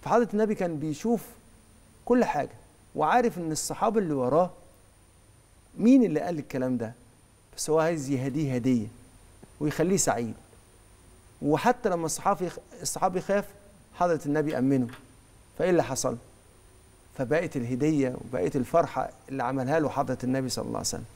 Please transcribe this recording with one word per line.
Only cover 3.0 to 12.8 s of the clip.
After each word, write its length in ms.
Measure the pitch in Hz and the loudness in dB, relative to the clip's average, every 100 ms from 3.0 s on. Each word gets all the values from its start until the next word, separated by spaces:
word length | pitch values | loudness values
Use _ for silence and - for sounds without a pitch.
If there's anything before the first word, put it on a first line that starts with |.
| 151 226 240 175 | 2 4 2 0
إن 140 | 165 | -4
الصحابة 480 | 151 - 156 208 226 | -4 -6 -2 0 2
اللي 140 | 180 | 0
وراه 360 | 143 123 147 180 - - - _ _ _ _ _ - _ _ _ - | 0 2 4 2 -2 -20 -20 _ _ _ _ _ -20 _ _ _ 0
مين 260 | 214 269 | 6 6
اللي 160 | 214 151 | 6 0
قال 200 | - 165 | -2 -6
الكلام 380 | 135 139 127 123 | -6 -4 -2 -2
ده، 160 | 113 120 - _ _ _ _ - | -4 -10 -20 _ _ _ _ -10
بس 120 | - | 0
هو 100 | 156 | 2
عايز 300 | 160 165 135 | 2 0 -2
يهديه 460 | 135 135 135 143 127 | -2 -2 -2 -2 0
هدية 320 | 123 123 107 - - - - - - - | 2 2 0 -12 -20 -20 -20 -20 -20 -6
ويخليه 380 | 151 143 165 196 | -4 0 0 2
سعيد. 360 | - 107 120 - - - - - - - - - - - | 2 0 -4 -8 -18 -20 -20 -20 -20 -20 -20 -20 -20 -6
وحتى 480 | 143 151 226 247 214 | 0 2 2 2 0
لما 160 | 175 160 | -2 -2
الصحابي 400 | - 185 202 180 | -2 0 0 -2
يخ-، 140 | - - - | -8 -18 -10